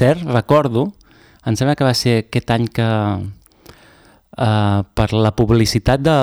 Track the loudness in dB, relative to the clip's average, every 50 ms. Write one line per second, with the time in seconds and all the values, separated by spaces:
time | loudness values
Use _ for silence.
0 | 2 2 0 0 -2 -2 -2 -2 0 2 2 2 2 0 0 -2 -2 -4 -6 _
1 | _ _ _ _ _ -20 _ _ -4 -4 -2 -2 0 -2 0 0 0 0 0 0
2 | 0 0 0 0 -2 -2 -4 -4 -2 -2 -2 -2 -2 -4 -2 -2 -2 0 0 0
3 | -2 -2 -4 -4 -6 -10 -12 -16 _ _ _ _ _ -20 -20 -20 -20 -20 _ _
4 | _ _ _ _ _ _ -8 -4 -2 0 0 2 2 2 0 0 -2 -4 -2 -2
5 | -2 0 0 0 0 0 2 0 0 2 2 2 2 2 0 -2 0 0 0 0
6 | 2 2 2 2